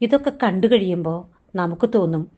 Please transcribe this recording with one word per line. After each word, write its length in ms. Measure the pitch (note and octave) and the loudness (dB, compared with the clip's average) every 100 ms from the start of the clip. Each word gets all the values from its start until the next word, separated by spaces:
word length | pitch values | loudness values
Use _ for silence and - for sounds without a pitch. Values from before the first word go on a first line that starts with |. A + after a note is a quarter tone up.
ഇതൊക്കെ 320 | A#3 C#4 C#4+ C#4 | 0 2 0 -2
കണ്ടു 240 | A#3 F#3+ A3 | -2 2 2
കഴിയുമ്പോ 640 | A#3 F#3+ F3 D#3+ E3+ - _ _ | 4 2 -2 -4 -6 -10 _ _
നമുക്ക് 360 | F#3 F3 E3+ A3+ | -4 -4 -2 0
തോന്നും, 340 | A3+ E3+ E3 D#3+ | 2 0 -2 -6